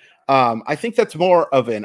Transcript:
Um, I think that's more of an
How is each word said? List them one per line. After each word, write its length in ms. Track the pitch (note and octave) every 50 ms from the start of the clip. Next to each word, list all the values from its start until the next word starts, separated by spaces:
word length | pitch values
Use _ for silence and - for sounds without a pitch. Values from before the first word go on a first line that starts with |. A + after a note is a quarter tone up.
| _ _ _ _ _ -
Um, 340 | C#3 C3+ B2 A#2+ A2+ A2+ -
I 80 | - D3+
think 200 | - - A#3 A3
that's 200 | - G#3+ - -
more 380 | D3+ F3 F#3 F3+ E3+ D#3 - -
of 160 | C3+ A2+ A#2+
an 160 | A2+ G#2+ G#2+